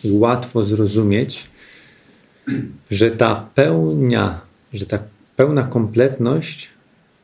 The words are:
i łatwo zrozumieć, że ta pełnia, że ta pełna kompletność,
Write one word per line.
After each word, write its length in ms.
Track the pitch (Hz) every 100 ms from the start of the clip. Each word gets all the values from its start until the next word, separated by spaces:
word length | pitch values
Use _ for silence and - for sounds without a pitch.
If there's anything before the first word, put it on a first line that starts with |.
i 80 | 104
łatwo 520 | 104 117 123 - 117
zrozumieć, 880 | 101 107 101 104 104 104 139 - - _ - - - _ _ _ _ _ - 131 107 - -
że 200 | 98 113
ta 380 | 110 113 - - -
pełnia, 880 | 151 165 160 151 127 110 101 85 - _ _
że 120 | 101 98
ta 140 | 104 - _ _ -
pełna 280 | 139 147
kompletność, 1040 | 127 117 107 107 135 135 117 156 - - - _ _ _ _ _